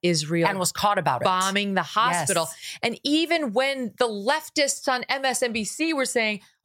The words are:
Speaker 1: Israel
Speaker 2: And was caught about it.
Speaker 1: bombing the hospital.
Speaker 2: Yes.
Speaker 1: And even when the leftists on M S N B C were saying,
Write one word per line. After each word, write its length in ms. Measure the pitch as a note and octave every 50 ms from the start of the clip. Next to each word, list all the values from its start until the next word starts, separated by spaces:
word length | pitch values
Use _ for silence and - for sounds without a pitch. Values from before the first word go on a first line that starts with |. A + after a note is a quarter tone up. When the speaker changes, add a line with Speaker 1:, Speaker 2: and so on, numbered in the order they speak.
Speaker 1:
Israel 460 | - F3 E3+ D3+ D3+ D3 E3+ E3+ E3 G3
Speaker 2:
And 100 | G3 F#3+
was 100 | F3+ -
caught 260 | - - - G#3 G3+ G3
about 240 | D3+ D3 C3 B2
it. 20 | -
Speaker 1:
bombing 500 | G3 F#3 F#3 F#3 F#3+ F#3+ G3+ G3+ G3+ F#3+
the 80 | F3+
hospital. 600 | E3 - - G#3+ A3+ B3+ C4 F3 D3+ E3 F#3 E3 D#3+ -
Speaker 2:
Yes. 300 | - - - - - -
Speaker 1:
And 180 | - A#3 A3+ - -
even 480 | C#4 D4 D#4+ E4 D4+ E4+ E4 D4+ A#3+
when 420 | F#3+ B3 C4 C#4 C#4 C4 B3 G#3+ - -
the 100 | B3 A#3
leftists 800 | G#3 G3+ G3 B3+ D4 D#4 - - - D4+ C#4+ C#4 - - - C#4+
on 120 | C4 B3 A3+
M 200 | - C4 C4+ C4+
S 180 | C4 A#3+ -
N 100 | B3+ A#3+
B 120 | A3 A#3 G#3
C 280 | - - - D#4 E4
were 140 | D#4+ C#4 C4
saying, 340 | A#3+ - B3+ A3 G#3+ G#3 F#3+ - _ _ _